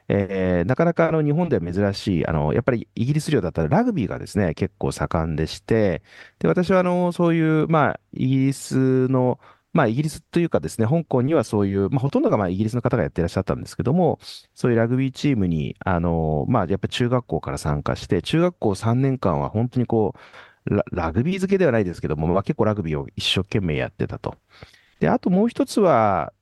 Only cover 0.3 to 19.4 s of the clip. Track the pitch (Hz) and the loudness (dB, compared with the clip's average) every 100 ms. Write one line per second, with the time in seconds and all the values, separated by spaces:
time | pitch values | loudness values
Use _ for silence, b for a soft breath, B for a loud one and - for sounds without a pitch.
0.3 | 95 92 90 85 127 170 170 160 160 147 | -2 0 0 0 0 0 2 0 2 0
1.3 | 147 175 110 82 87 104 98 - 87 - | 0 0 -2 -2 -2 -2 -2 -2 0 0
2.3 | 78 76 117 120 120 - - 120 151 156 | 0 0 0 0 -2 -4 -4 -2 -2 0
3.3 | 143 175 - 156 202 247 190 87 64 - | -2 0 -2 0 0 0 -2 -4 -6 -6
4.3 | 101 90 76 95 - 67 - 76 85 80 | -2 -2 -2 -6 -4 -6 -4 -2 -2 -2
5.3 | 76 78 - - 113 104 80 B B B | -2 -4 -6 -2 0 0 -2 B B B
6.3 | B 165 170 175 185 180 180 180 170 170 | B 0 0 2 2 2 0 -2 0 0
7.3 | 165 160 156 151 160 127 - _ - 131 | 2 2 2 2 2 2 -2 _ -4 0
8.3 | 135 135 135 - 131 131 131 127 131 127 | 2 2 -2 -2 0 2 2 2 2 0
9.3 | 120 b b b 170 123 117 151 - - | -2 b b b 2 2 0 -4 -6 -4
10.3 | 175 170 90 76 - 110 165 - 131 127 | -2 0 0 -2 -2 0 0 0 0 2
11.3 | 160 - 107 101 98 98 101 135 - 285 | 2 2 0 2 2 0 0 0 0 2
12.3 | 127 92 95 110 120 120 117 71 - 82 | 2 0 0 -2 0 0 0 0 -2 -2
13.3 | - - 67 - - 85 165 160 - B | -2 -2 -4 -6 -4 0 2 2 -2 B
14.3 | B B - 131 117 117 127 135 - 147 | B B -4 0 2 2 0 -2 -2 0
15.3 | 120 92 80 69 - - 87 85 82 80 | 2 2 0 -4 -4 -2 0 2 0 0
16.3 | 76 - 120 87 98 - - 123 127 - | 0 0 0 0 -2 -4 -2 0 -2 -2
17.3 | 80 - 69 156 101 - - - 90 - | -6 -6 -6 -4 -2 -2 -4 -2 -2 0
18.3 | 160 180 175 113 95 113 120 135 127 95 | 0 0 0 -2 0 0 0 0 0 0
19.3 | 73 | 0